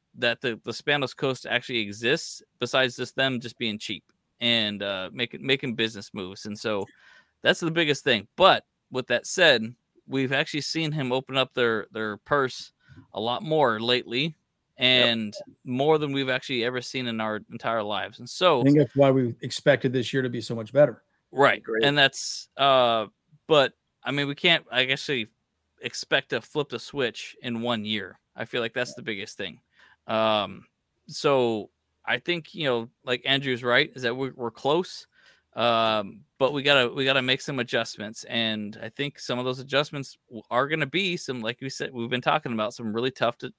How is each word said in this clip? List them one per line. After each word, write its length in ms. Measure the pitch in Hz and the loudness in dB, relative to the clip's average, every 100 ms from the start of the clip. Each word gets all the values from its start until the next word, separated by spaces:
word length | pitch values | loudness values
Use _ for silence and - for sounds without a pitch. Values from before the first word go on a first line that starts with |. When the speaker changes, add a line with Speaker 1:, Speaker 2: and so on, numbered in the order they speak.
| _ - | _ -4
Speaker 1:
that 240 | 120 117 | -2 -2
the, 180 | 131 107 | -4 -6
the 80 | 117 | -8
Spanos 440 | 110 - 143 131 - | -6 -2 0 -2 -2
curse 300 | 143 127 - | -2 -2 -2
actually 340 | 117 - 123 | -4 -2 -4
exists, 640 | 101 104 120 165 - - - - | -6 -2 0 0 -2 -12 -16 -8
besides 380 | 127 135 131 123 | -2 2 2 0
just 180 | 127 - | -6 -2
them 240 | 135 123 | -2 -2
just 180 | 113 - | -8 -6
being 200 | 117 104 | -6 -6
cheap 260 | - 90 - _ _ - | -8 -10 -12 _ _ -4
and, 420 | 120 117 107 101 | 0 2 0 -2
uh, 280 | 101 95 92 | -4 -4 -6
making, 320 | 131 120 - 135 | -6 -6 -4 0
making 300 | 135 135 113 | 0 0 -2
business 340 | 113 107 - | -2 -4 -12
moves. 320 | 107 92 98 107 | -10 -10 -10 -10
And 100 | 104 | -6
so 280 | 113 104 98 _ - - _ _ | -4 -4 -4 _ -20 -20 _ _
that's 160 | 139 185 | 0 2
the 120 | 170 | 0
biggest 320 | 165 151 139 | 0 0 0
thing. 240 | 143 113 101 - | 2 0 -2 4
But 300 | 185 127 - _ _ | 6 4 0 _ _
with 160 | 123 123 | -8 -2
that 180 | 120 - | -2 0
said, 460 | - 165 123 110 120 _ _ - | 4 6 6 0 -10 _ _ -6
we've 260 | 135 131 | -2 0
actually 280 | 151 160 151 | 0 -2 -4
seen 300 | - 160 160 | -4 -4 -2
him 220 | 151 131 | -2 -2
open 240 | 131 131 135 | -2 -2 -2
up 160 | 127 | -2
their, 340 | - 120 110 - | 0 0 0 -4
their 260 | 110 110 104 | -8 -6 -8
purse 560 | - 147 131 - - _ _ - - | 0 0 0 -4 -14 _ _ -20 -12
a 60 | - | -6
lot 200 | 110 120 | -4 -4
more 380 | 156 156 131 110 | 0 2 4 2
lately, 560 | 117 123 - 120 160 156 _ _ _ - | 0 0 0 -4 -4 -8 _ _ _ 0
Speaker 2:
Yep. 280 | 127 127 120 | 4 6 4
Speaker 1:
and 260 | 117 107 104 98 - | 2 -4 -8 -14 -14
more 340 | 131 127 143 156 | -6 0 2 2
than 120 | 147 | 2
we've 180 | 139 131 | -2 0
actually 340 | 127 - 127 113 | -2 -2 -2 -2
ever 160 | 127 | -2
seen 240 | 120 135 123 | -6 -6 -4
in 140 | 113 | -4
our 180 | 110 107 - | -4 -4 -8
entire 320 | 117 - 113 | -8 -4 -2
lives. 340 | 104 101 98 117 | -2 -4 -6 -10
And 80 | 123 | -10
so 320 | - 185 143 | 0 4 6
Speaker 3:
I 20 | |
think 140 | 135 147 | 6 4
that's 160 | 139 139 | 4 4
why 160 | 139 | 4
we 240 | 131 123 117 | 4 0 -4
expected 520 | - - - 131 131 | -8 0 4 4 2
this 180 | 127 117 | -2 -2
year 120 | 139 | -2
to 60 | 127 | -2
be 120 | 120 | -4
so 140 | - 117 | -6 -8
much 180 | 107 | 0
better. 300 | 135 143 - _ _ _ | 4 4 2 _ _ _
Speaker 1:
Right. 300 | 127 135 98 | 4 4 4
Speaker 2:
Great. 220 | - 113 139 | -2 0 2
Speaker 1:
And 100 | 147 | 6
that's, 520 | 139 - - - - - | 4 2 -6 -8 -10 2
uh, 480 | 139 131 120 113 101 _ _ _ - | 6 6 6 2 -2 _ _ _ 4
but 260 | 156 127 - _ _ | 6 6 0 _ _
I 80 | - | -4
mean, 160 | 143 143 | -2 -2
we 60 | 143 | 0
can't, 300 | 180 160 - | 2 2 2
I 140 | 123 127 | 0 0
guess, 220 | 139 - | 0 -2
really 200 | 131 107 _ _ _ _ _ | -4 -4 _ _ _ _ _
expect 480 | 123 - - 156 - | -10 -10 -2 -2 0
to 120 | 123 | -4
flip 280 | - 151 143 | -4 -6 -6
the 100 | 117 | -8
switch 560 | - 143 120 - - - | -8 -4 -4 -4 -12 -12
in 180 | 123 117 | -8 -4
one 240 | 120 117 104 | -2 -2 -2
year. 320 | 107 92 - _ - | -4 -6 -14 _ -12
I 100 | 117 | -6
feel 160 | 127 | -4
like 120 | 113 | -4
that's 220 | - 123 - | -4 -6 -6
the 60 | |
biggest 340 | 117 101 104 - | -8 -8 -10 -10
thing. 220 | 95 67 _ _ _ _ - | -10 -12 _ _ _ _ -4
Um, 580 | 110 110 107 98 98 - _ _ _ - | 0 2 2 -2 -8 -20 _ _ _ -12
so 640 | - 151 139 120 110 95 _ _ _ - | 0 4 4 4 0 -4 _ _ _ -4
I 120 | 123 | -4
think, 340 | 170 175 156 - | -2 -4 -6 -4
you 100 | 147 | 0
know, 240 | 120 117 _ | 0 -2 _
like, 180 | 135 123 135 | -6 -4 0
Andrew's 380 | 135 139 123 | 0 0 -2
right, 280 | 123 123 151 131 | 2 4 2 0
is 60 | |
that 120 | 123 127 | -4 -2
we're, 180 | 135 - | -6 -6
we're 160 | 117 | -8
close, 540 | - 135 160 185 - - _ _ _ _ | -2 0 2 0 -8 -18 _ _ _ _
um, 680 | - 117 113 113 110 98 - _ - | 0 2 4 4 0 -2 -10 _ 0
but 140 | 131 | 0
we 100 | 147 | 2
gotta, 260 | 139 143 120 | 4 4 4
we 160 | 143 135 | 2 0
gotta 160 | 135 | 2
make 200 | 127 131 | 2 -2
some 180 | - 135 | -2 -4
adjustments. 640 | 120 123 113 - 107 113 - | -2 -2 -2 -6 -12 -12 -6
And 520 | 120 113 107 104 107 | -2 -2 -2 -6 -10
I 80 | 110 | -10
think 300 | - 143 - | -6 -8 -6
some 180 | - 123 | -6 -4
of 80 | 127 | -4
those 140 | 127 | -6
adjustments 580 | 135 135 147 - 139 - _ | -2 0 0 -4 -10 -14 _
w-, 160 | 113 - | -16 -2
are 180 | 117 139 | 0 2
gonna 180 | 160 139 | 0 -2
be 300 | 170 190 175 | -2 -2 -4
some, 240 | - 127 | -6 -6
like 180 | 110 123 | -6 -6
we 80 | 135 | -8
said, 220 | - - | -8 -8
we've 160 | 123 117 | -6 -4
been 120 | 123 | -2
talking 320 | - 156 143 | 0 -2 -2
about 200 | 113 107 | -4 -4
some 200 | - 117 | -4 -6
really 180 | 110 131 | -2 -4
tough 260 | - 120 - | 0 -2 -2
to, 140 | 131 | -10